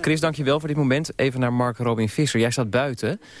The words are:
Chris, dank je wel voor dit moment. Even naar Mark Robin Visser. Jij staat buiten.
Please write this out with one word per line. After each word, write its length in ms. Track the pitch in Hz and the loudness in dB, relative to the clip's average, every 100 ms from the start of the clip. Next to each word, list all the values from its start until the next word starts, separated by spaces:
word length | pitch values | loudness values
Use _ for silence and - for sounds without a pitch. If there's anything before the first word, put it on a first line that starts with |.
Chris, 180 | - 156 | 0 2
dank 160 | 160 151 | 0 0
je 80 | |
wel 160 | 135 147 | 0 0
voor 80 | 151 | 0
dit 100 | 147 | 0
moment. 340 | 139 131 160 - | 2 2 -2 -2
Even 240 | 135 127 | -2 0
naar 140 | 123 | 0
Mark 240 | 123 123 117 | 0 0 0
Robin 320 | 120 113 110 | -2 0 0
Visser. 300 | - 151 117 | 0 0 2
Jij 120 | 117 | 0
staat 180 | 120 113 | 0 -2
buiten. 520 | 117 139 123 107 180 - - | 0 -2 -2 -4 -4 -8 -20